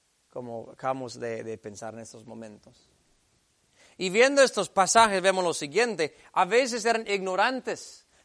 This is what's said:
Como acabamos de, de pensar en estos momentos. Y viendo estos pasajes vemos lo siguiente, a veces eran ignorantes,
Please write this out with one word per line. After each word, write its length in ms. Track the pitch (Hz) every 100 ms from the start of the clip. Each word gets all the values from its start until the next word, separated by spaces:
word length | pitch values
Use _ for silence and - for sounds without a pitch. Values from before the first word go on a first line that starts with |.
| _ _ _
Como 400 | 131 123 113 123
acabamos 500 | - 135 135 123 123
de, 240 | 117 113
de 140 | 113 110
pensar 340 | 107 101 110
en 80 | 113
estos 240 | 110 117
momentos. 640 | 107 113 110 104 - _ _ _ _ _ _ _ _ _ _ _ _ -
Y 140 | 185
viendo 320 | 202 269 277
estos 280 | 254 214 175
pasajes 520 | 196 180 233 226 190
vemos 220 | 190 190
lo 100 | 175
siguiente, 640 | - 147 170 240 175 151 - -
a 140 | 170 180
veces 380 | 233 262 233
eran 220 | 226 226 214
ignorantes, 1000 | 202 185 185 233 262 226 165 - - _ _